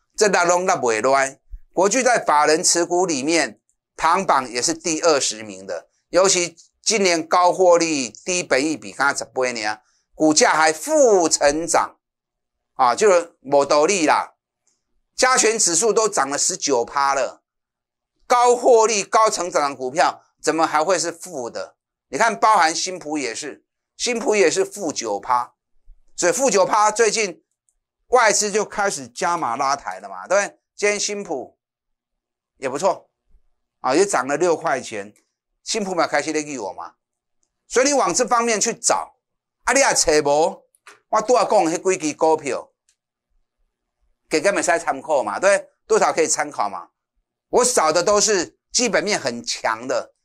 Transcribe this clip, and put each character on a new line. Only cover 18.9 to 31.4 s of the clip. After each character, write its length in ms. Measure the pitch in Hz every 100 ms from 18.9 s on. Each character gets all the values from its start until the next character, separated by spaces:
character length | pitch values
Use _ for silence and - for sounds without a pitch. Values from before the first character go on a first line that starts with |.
| 208
高 280 | 165 226 220
成 200 | 220 175
长 200 | 160 143
的 80 | 127
股 120 | 127
票 340 | 156 147 - _ _
怎 140 | 156 160
么 100 | 156
还 180 | 156
会 140 | 160 175
是 140 | 165
负 400 | 165 185 147 117
的？ 260 | 98 82 _ _ _ _
你 100 | 135
看， 200 | 226 202
包 200 | 226 208
含 180 | 160 170
新 220 | 185 180
普 180 | 147 151
也 160 | 120 110
是， 280 | 147 - _ _ _ -
新 240 | 233 233
普 160 | 277 208
也 140 | 160
是 160 | 165 190
负 260 | 208 170
九 280 | - 113 101
趴， 340 | 98 123 123 _ _ _ - - _ -
所 120 | 175
以 40 |
负 180 | 170 269
九 160 | 190 175
趴 240 | 214 214
最 220 | 214 220
近 320 | 202 202 165 _ _ _ _ _ _ _
外 260 | 247 220
资 180 | 196 208
就 140 | 208 196
开 240 | - 202
始 180 | 151 120
加 300 | - 175 170
码 180 | 131 120
拉 200 | 139 143
抬 240 | 98 92
了 100 | 98
嘛， 180 | 92 101
对 140 | 196
不 60 | 185
对？ 120 | - _ -
今 140 | 208
天 100 | 202
新 240 | 202 202
普 360 | 185 139